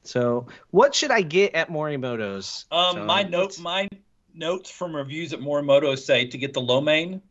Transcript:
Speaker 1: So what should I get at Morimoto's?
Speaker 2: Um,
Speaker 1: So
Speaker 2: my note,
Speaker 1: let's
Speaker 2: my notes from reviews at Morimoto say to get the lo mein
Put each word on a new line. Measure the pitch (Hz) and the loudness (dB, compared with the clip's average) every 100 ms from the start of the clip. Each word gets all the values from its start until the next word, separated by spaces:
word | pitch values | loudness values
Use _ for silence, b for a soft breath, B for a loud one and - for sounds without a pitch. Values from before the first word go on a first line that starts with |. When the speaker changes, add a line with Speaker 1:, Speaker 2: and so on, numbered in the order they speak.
Speaker 1:
So | - 123 120 120 123 B B | -6 -2 0 0 -4 B B
what | 180 277 | 4 4
should | - 294 | 4 2
I | 233 | 2
get | 165 170 202 | 2 2 2
at | 165 160 | 2 -2
Morimoto's? | 160 151 143 127 117 104 98 98 - - | -2 -4 -4 -4 -4 -4 -6 -8 -12 -4
Speaker 2:
Um, | 165 180 175 | 0 2 0
Speaker 1:
So | 104 | 0
Speaker 2:
my | 185 | 0
note, | 190 175 | 0 0
Speaker 1:
let's | 190 180 | -2 -4
Speaker 2:
my | 170 185 202 - _ _ _ | -6 -4 -4 -8 _ _ _
notes | 160 160 185 - | -8 -4 -4 -6
from | - 180 | -10 -8
reviews | 151 135 156 165 | -6 -6 -8 -8
at | 143 | -8
Morimoto | 139 147 143 139 147 135 | -4 -2 6 6 6 -2
say | - 131 123 | 2 2 2
to | 127 | -4
get | 139 | -6
the | 139 | -4
lo | 123 127 | 0 2
mein | 151 156 170 190 _ | 4 2 0 -8 _